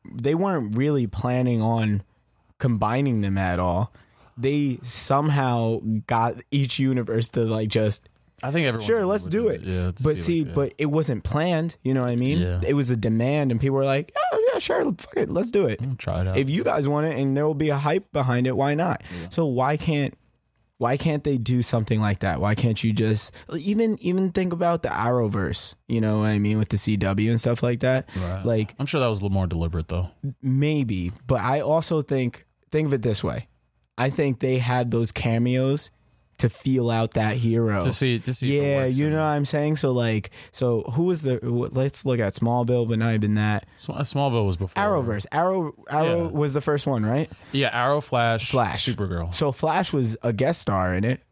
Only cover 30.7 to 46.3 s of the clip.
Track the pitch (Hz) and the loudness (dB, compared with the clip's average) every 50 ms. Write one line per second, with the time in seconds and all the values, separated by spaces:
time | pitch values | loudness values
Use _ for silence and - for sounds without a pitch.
30.7 | 156 151 135 113 104 92 87 87 - - - - 131 117 95 123 135 147 - 127 | 0 0 0 -2 -2 -2 -4 -4 -6 -6 -4 -2 -2 0 0 0 0 0 0 2
31.7 | 151 165 156 - 170 156 143 - 143 135 127 120 - - - _ _ _ _ _ | 0 0 0 0 0 -2 -2 0 0 0 0 -2 -4 -8 -14 _ _ _ _ _
32.7 | - 156 156 147 139 127 107 127 107 - - 87 60 - - - _ _ _ _ | -2 0 0 0 0 0 0 0 0 0 -2 -2 -4 -6 -8 -12 _ _ _ _
33.7 | _ _ _ _ _ - 123 135 139 - 151 139 127 - - 131 131 127 123 120 | _ _ _ _ _ -4 -2 -2 0 0 0 0 0 0 0 0 0 0 0 0
34.7 | 127 127 123 120 113 117 117 107 - - - 120 113 117 120 123 127 131 131 135 | 0 0 0 0 0 0 0 0 0 -2 0 0 0 2 2 2 2 2 2 0
35.7 | 139 147 - - _ _ _ _ _ _ _ _ _ - - 117 - - - 135 | 0 -2 -4 -8 _ _ _ _ _ _ _ _ _ 0 0 0 0 0 -2 0
36.7 | 131 131 120 120 117 113 113 110 - - 107 107 107 123 117 113 113 117 117 110 | 2 2 2 2 2 2 0 0 0 0 0 0 0 0 0 2 2 2 2 2
37.7 | 104 98 85 127 - - 139 131 120 113 - - 127 - 135 127 143 143 143 139 | 2 2 0 0 0 0 0 0 0 -2 -2 -4 -6 -4 -2 0 0 2 2 2
38.7 | 139 139 135 127 127 135 147 151 151 156 156 151 147 147 143 - - 147 147 151 | 2 2 2 0 0 0 0 0 0 0 0 0 0 0 0 0 0 0 0 0
39.7 | 156 147 - 135 127 123 120 113 110 107 101 - - - - - - - 131 123 | 0 0 0 0 2 2 2 0 0 -2 -2 -6 -12 -20 -18 -12 -6 -2 0 0
40.7 | 120 110 - - 117 143 170 180 180 156 139 135 127 117 - 123 120 120 120 - | 0 0 -2 -2 -2 0 2 2 2 2 2 0 0 -2 -2 -2 -2 -2 -2 -2
41.7 | 113 131 131 143 - - - 131 127 117 110 98 - - 117 117 120 123 120 117 | -2 -2 -2 0 0 -2 0 0 0 0 0 0 0 0 0 0 0 0 0 2
42.7 | 123 123 117 113 113 110 110 117 113 107 104 104 104 107 107 107 107 101 - - | 0 0 0 0 0 0 0 0 0 2 2 2 2 2 2 0 0 -2 -4 -8
43.7 | - - - - - 143 147 - - 139 143 139 120 117 104 98 92 85 98 87 | -16 -18 -12 -10 -6 -6 -4 -4 -2 -2 0 0 2 2 2 0 0 -2 -2 -4
44.7 | - 196 202 208 196 160 131 117 107 104 101 - - 147 170 185 190 190 170 147 | -2 0 0 0 2 0 0 0 -2 -4 -4 -4 0 0 2 2 2 0 -2 -2
45.7 | - - - - 143 151 160 165 170 170 170 165 | -6 -10 -10 -4 -2 0 0 2 2 0 0 -2